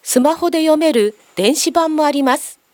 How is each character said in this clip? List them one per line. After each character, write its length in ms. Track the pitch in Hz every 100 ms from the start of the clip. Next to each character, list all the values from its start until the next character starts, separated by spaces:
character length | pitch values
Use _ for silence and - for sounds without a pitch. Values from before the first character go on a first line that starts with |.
ス 200 | - -
マ 160 | 262 330
ホ 120 | 339
で 100 | 330
読 180 | 311 311
め 160 | 320
る 240 | 233 208 214 _ -
電 180 | 196
子 180 | 311 -
版 260 | 339 320 311
も 80 | 294
あ 60 |
り 120 | 285
ま 140 | 269 285
す。 220 | - - _